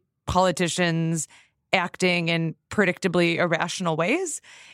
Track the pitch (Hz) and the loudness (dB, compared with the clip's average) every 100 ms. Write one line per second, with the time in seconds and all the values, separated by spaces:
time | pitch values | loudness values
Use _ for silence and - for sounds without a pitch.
0 | _ _ - 180 185 175 175 - 175 165 | _ _ -2 2 2 2 -2 0 0 0
1 | 165 165 - - _ _ _ 190 175 - | 0 -2 -6 -14 _ _ _ -2 -2 0
2 | 185 175 165 165 165 - - - 190 - | 0 2 0 0 -2 -6 -8 0 0 0
3 | 190 175 170 165 170 160 180 - 180 156 | 0 2 2 2 0 0 -2 -4 -2 0
4 | 175 311 359 - - - - | 0 0 -2 -8 -14 -20 -20